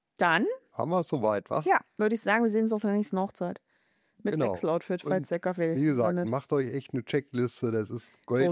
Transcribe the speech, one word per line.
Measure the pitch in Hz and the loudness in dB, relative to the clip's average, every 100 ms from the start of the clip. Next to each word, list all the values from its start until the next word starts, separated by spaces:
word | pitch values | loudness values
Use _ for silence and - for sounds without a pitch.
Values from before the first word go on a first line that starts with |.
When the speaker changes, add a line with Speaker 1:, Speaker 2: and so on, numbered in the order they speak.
| _ - | _ 0
Speaker 1:
Dann? | 180 165 359 523 _ | 2 4 2 -4 _
Speaker 2:
Haben | - 160 | -6 -2
wir | 180 | -2
es | 160 | 0
soweit, | 143 107 101 - | 0 2 0 -2
wa? | 135 | -2
Speaker 1:
Ja, | 370 370 - - | 2 0 0 -2
würde | 214 220 | -2 0
ich | |
sagen, | - 220 | 0 2
wir | 233 | 2
sehen | 214 | 2
uns | 220 | 0
auf | 214 | 0
der | 208 | 0
nächsten | 208 202 185 | 0 0 -2
Hochzeit. | 196 - 175 - _ _ _ _ _ _ | -4 -6 -8 -8 _ _ _ _ _ _
Mit | - | -4
Speaker 2:
Genau. | 156 120 | 0 0
Speaker 1:
Wechseloutfit, | 90 160 165 - 180 | 0 -2 -2 -2 -6
falls | - 185 139 | -2 -2 -2
Speaker 2:
Und | |
Speaker 1:
der | 170 | -4
Kaffee | 185 180 165 143 | -4 -2 -2 0
Speaker 2:
wie | |
gesagt, | 156 127 113 | 2 2 2
Speaker 1:
landet. | 175 113 | 0 -2
Speaker 2:
macht | 131 - | -2 0
euch | 147 127 | -2 0
echt | 135 - | -4 -6
eine | 127 | -8
Checkliste, | - 147 - 123 123 - 120 | -2 -2 -2 -2 -2 -2 -2
das | 110 107 | -2 -2
ist | 117 - - - | -8 -12 -14 -2
Gold | 123 156 | 2 2